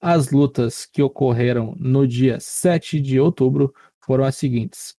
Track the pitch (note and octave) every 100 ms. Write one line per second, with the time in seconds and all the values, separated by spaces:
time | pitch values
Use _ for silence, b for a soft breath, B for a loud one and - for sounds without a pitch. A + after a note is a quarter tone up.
0 | E3+ E3+ C3 C#3 C#3+ C3+ A#2+ - - -
1 | C#3 - C3+ A#2 B2 A#2+ A2+ - B2+ C3+
2 | C3+ A#2+ C3 A2+ - - F3+ E3+ - D#3
3 | C#3 C3 D3+ E3+ C3 C#3 C#3 b b b
4 | - C3 C3+ C3+ C#3+ A#2+ A2+ - -